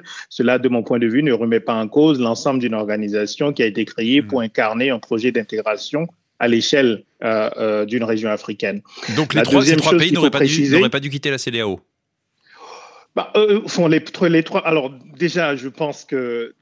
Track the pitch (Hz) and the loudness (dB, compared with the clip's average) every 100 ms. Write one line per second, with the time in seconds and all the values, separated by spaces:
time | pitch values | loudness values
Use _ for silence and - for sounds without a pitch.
0 | - - - - 120 127 127 120 104 120 | -6 -18 -10 -2 0 2 2 0 -2 0
1 | 117 127 151 110 117 113 113 113 110 147 | 0 0 2 0 2 0 0 -4 0 4
2 | 156 135 117 113 147 131 120 110 104 107 | 4 4 0 -2 -2 -2 -2 -2 -4 -4
3 | 104 104 107 - 147 139 110 107 107 - | -2 -2 -2 -2 -2 0 -2 -2 -6 -4
4 | 117 139 107 123 113 - 110 113 135 113 | 0 0 0 -2 -2 -2 -2 0 -2 -4
5 | - 113 123 117 107 107 107 104 - 147 | -4 -2 0 -2 -4 -4 -4 -4 -4 -6
6 | 165 _ _ - 120 117 - 147 127 101 | -6 _ _ -2 2 2 2 4 2 0
7 | - - 113 110 107 - 110 107 104 120 | -6 -6 -2 0 -2 -2 -2 0 -2 -2
8 | 113 110 110 104 - 104 101 101 - - | -2 -2 -2 -4 -6 -6 -4 -6 -10 -14
9 | - 110 151 - 120 139 139 156 156 170 | -6 -2 0 0 4 4 4 4 4 4
10 | 165 - 285 143 139 160 143 160 208 143 | 4 4 2 4 2 2 4 4 2 0
11 | 139 139 147 135 135 117 107 87 _ _ | -4 -4 -4 -4 -4 -2 -2 -4 _ _
12 | _ _ _ _ _ - - - - - | _ _ _ _ _ -20 -20 -20 -20 -20
13 | _ - - 214 214 202 170 - 165 156 | _ -6 -2 2 4 2 0 0 2 2
14 | 156 - 175 160 160 185 160 156 131 131 | 0 -2 2 2 2 -2 0 -2 -2 -10
15 | - 127 170 180 156 139 131 - 151 135 | -16 -4 -4 0 -2 -4 -8 -6 -6 -8
16 | - 135 123 117 117 - | -6 -6 -4 -6 -8 -10